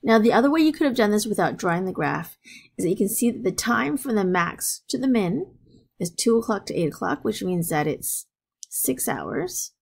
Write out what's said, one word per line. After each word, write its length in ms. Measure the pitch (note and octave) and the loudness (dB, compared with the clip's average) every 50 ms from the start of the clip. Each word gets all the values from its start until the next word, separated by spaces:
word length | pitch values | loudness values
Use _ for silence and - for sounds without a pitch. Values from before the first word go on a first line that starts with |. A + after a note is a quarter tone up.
| - | 4
Now, 160 | - A3+ A3+ | 6 6 6
the 140 | G#3+ A#3 - | 6 6 6
other 180 | G#3+ A#3+ C#4+ | 6 4 4
way 100 | C#4+ E4 | 4 4
you 120 | D#4 D#4 D4 | 4 4 4
could 140 | - E4 | 2 0
have 100 | C#4+ B3 | 0 2
done 160 | B3+ A3 G#3 G#3 | 2 2 4 4
this 120 | G#3 G#3+ | 2 0
without 320 | A3+ G3+ F#3 F#3 D3+ - | 0 0 0 0 0 0
drawing 280 | - - F#3 E3+ F3 F#3+ | -2 -2 0 0 0 -2
the 80 | F#3 F3+ | -4 -4
graph 440 | - D#3+ C#3+ C#3+ - E3 - - _ _ - - - - _ _ | -2 -2 -2 -2 -4 -6 -8 -14 _ _ -20 -20 -20 -20 _ _
is 80 | - F#3 | -4 -2
that 60 | F3 | -2
you 60 | F#3 | 0
can 120 | - G#3 G3 | 0 0 -2
see 220 | - - A#3+ A#3+ | 0 0 0 0
that 120 | - - - | 0 0 -4
the 100 | F#3+ F#3 | -4 -2
time 440 | - - A3+ A#3+ G#3+ B3 C#4 D4+ | -2 -2 0 0 0 0 0 -2
from 200 | C4+ - C#4 A3+ | -4 -2 -2 0
the 80 | G#3 G3 | 0 2
max 580 | F#3 F3+ F3+ E3+ E3+ - - - - - - _ _ | 2 2 2 0 0 -4 -6 -6 -6 -6 -8 _ _
to 100 | - B3+ | -6 -2
the 100 | B3+ C4+ | 0 2
min 380 | B3+ A#3 F#3+ E3+ F#3+ C4+ F#4 G4+ - - _ _ - - _ _ _ _ | 2 2 2 0 -2 -2 -4 -8 -12 -20 _ _ -20 -20 _ _ _ _
is 120 | F#3 E3+ | -6 -6
two 260 | - - - A#3 A3+ | -4 0 2 4 4
o'clock 300 | A3+ A3+ - A3 G3 G3+ | 2 2 0 -4 -4 -4
to 80 | - - | -4 -2
eight 140 | - E3+ D3+ | -2 -2 -2
o'clock, 360 | - - - - - - - | -2 -4 -4 -4 -4 -2 -4
which 180 | A3+ G#3 - G3 | -6 -4 -4 -4
means 280 | F#3 F3+ F3 E3 E3+ | -2 -2 -2 -2 0
that 160 | E3 D3+ D3+ | 0 0 0
it's 400 | D#3+ C3 - - - - - - _ _ _ _ _ _ _ - _ | -2 -2 -4 -6 -8 -8 -8 -10 _ _ _ _ _ _ _ -20 _
six 400 | - - - - C4 B3+ - - | -8 -4 -2 -2 -2 -2 -2 -4
hours. 640 | - - C#2+ D2 - - E4 F4+ F4+ - - - _ _ | -4 -4 -6 -6 -6 -4 -6 -6 -6 -8 -10 -10 _ _